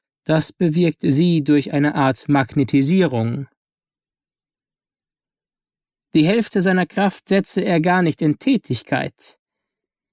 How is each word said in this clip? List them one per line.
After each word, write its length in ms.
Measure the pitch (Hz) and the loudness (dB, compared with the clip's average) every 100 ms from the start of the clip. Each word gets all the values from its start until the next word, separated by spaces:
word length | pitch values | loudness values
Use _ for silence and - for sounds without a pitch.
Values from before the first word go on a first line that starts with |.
| _ _ | _ _
das 280 | - 156 - | -2 -2 -2
bewirkt 480 | - 175 156 170 156 | -2 -2 2 0 0
sie 400 | 165 139 175 165 | -2 2 2 0
durch 300 | 143 147 135 | 2 0 0
eine 220 | 147 147 | -2 -2
Art 340 | 156 135 131 - | 0 -2 -2 0
Magnetisierung. 1200 | 143 135 - 131 143 135 190 170 123 113 123 135 _ _ _ _ _ _ _ _ _ _ _ _ _ _ _ _ _ _ _ _ _ _ _ _ _ _ | 0 0 -2 0 0 2 2 0 0 -4 -6 -10 _ _ _ _ _ _ _ _ _ _ _ _ _ _ _ _ _ _ _ _ _ _ _ _ _ _
Die 120 | 165 156 | 2 2
Hälfte 340 | 226 208 202 | 2 0 0
seiner 260 | 185 185 175 | 0 0 -2
Kraft 420 | - 196 - - | -2 -2 -2 -2
setze 340 | 196 196 - | -2 0 -4
er 180 | 185 170 | -2 0
gar 220 | 170 180 | 2 2
nicht 200 | 170 - | 0 0
in 160 | 156 147 | -2 -2
Tätigkeit. 1000 | - 269 - 123 - 131 - - - - _ _ _ _ _ _ _ | 0 -2 -2 -8 -4 -6 -6 -12 -20 -20 _ _ _ _ _ _ _